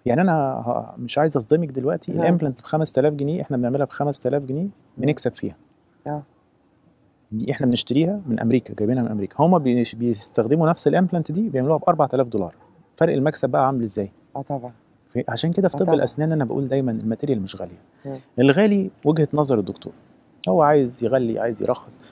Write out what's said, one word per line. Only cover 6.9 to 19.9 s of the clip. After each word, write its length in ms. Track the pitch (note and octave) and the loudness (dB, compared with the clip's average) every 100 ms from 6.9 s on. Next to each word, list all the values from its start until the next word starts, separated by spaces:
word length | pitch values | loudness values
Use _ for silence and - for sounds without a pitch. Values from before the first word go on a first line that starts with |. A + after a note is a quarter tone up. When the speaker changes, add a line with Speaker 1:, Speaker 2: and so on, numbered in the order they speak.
| _ _ _ _ | _ _ _ _
Speaker 1:
دي 180 | G#2+ B2+ | -4 -4
إحنا 140 | C#3 C3 | 0 0
بنشتريها 540 | A#2+ - C#3+ E3 G#3 D#3+ | 0 0 0 2 -2 -4
من 140 | A2+ | -2
أمريكا، 340 | A2+ B2 A2 | 2 0 -2
جايبينها 280 | G#2+ G#2 B2+ | -4 -2 0
من 80 | A2+ | -2
أمريكا. 240 | G#2+ G2 - | -4 -4 0
هما 200 | E3 F#3 | 4 4
بيش-، 360 | C3 A#2+ A#2 | 4 2 0
بيستخدموا 760 | A2+ A#2+ G#2+ - - A2+ D#3 D#3+ | -2 -2 -2 -2 0 2 4 4
نفس 200 | E3+ D3 | 2 2
الإمبلانت 440 | D#3+ F#3 F3 D#3 | 2 2 0 -2
دي، 160 | D#3+ A3 | -4 -2
بيعملوها 300 | C3+ C3 D#3 | 0 0 2
بأربعة 300 | F3+ D#3+ C#3+ | 2 2 2
آلاف 120 | C3+ B2 | 0 0
دولار. 280 | A2 F2 - _ _ _ - | -2 -6 -10 _ _ _ 0
فرق 160 | E3 | 2
المكسب 340 | C#3+ D3 - C3+ | 2 0 0 0
بقى 160 | C#3+ C3 | 2 2
عامل 160 | C3+ | 0
إزاي؟ 280 | A2+ G#2+ G2 - _ C3+ | -2 -4 -6 -10 _ -12
Speaker 2:
آه 60 | |
طبعًا. 300 | C#3 C#3 B2 - _ _ _ | -8 -10 -10 -18 _ _ _
Speaker 1:
في، 140 | B2 - | -6 -4
عشان 240 | A2+ E3 | -2 0
كده 160 | F3 F#3 | 2 0
في 60 | |
Speaker 2:
آه 40 | - | 2
Speaker 1:
طب 60 | |
Speaker 2:
طبعًا. 100 | F3+ | 2
Speaker 1:
الأسنان 380 | D#3 - - D#3 | 2 2 0 0
أنا 120 | D#3+ | 0
بقول 240 | A#2+ B2 C3+ | -2 -2 -2
دايمًا 220 | C3+ C3 | 0 0
الماتيريال 500 | A2 G#2+ A2+ C#3+ A#2+ | -2 -4 -2 -2 -2
مش 140 | F#2+ F#2+ | -4 -10
غالية. 220 | F2+ F2 _ _ | -14 -16 _ _
Speaker 2:
مم. 140 | C#3 C3 - - | -14 -14 -6 4
Speaker 1:
الغالي 520 | C3+ D3 G#3+ G3+ F#3+ - | 4 6 4 2 -2 -2
وجهة 240 | D3 D#3+ D3 | 0 2 2
نظر 240 | D3+ C#3 A#2 | 0 2 0
الدكتور. 340 | F#2+ - - | -2 -8 -16